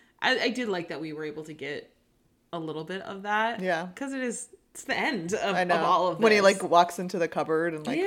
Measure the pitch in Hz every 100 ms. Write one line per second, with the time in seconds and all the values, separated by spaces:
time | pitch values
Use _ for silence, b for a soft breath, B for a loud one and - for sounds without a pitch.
0 | b b 220 254 262 240 233 180 170 165
1 | 160 156 151 151 160 151 139 143 - _
2 | _ _ _ _ _ 170 160 151 160 190
3 | - 196 202 214 226 233 185 165 185 180
4 | 277 269 247 208 - - _ - - 240
5 | 247 240 165 208 196 185 180 170 160 180
6 | 180 170 220 208 196 196 175 170 175 -
7 | 185 190 165 165 151 160 170 156 151 302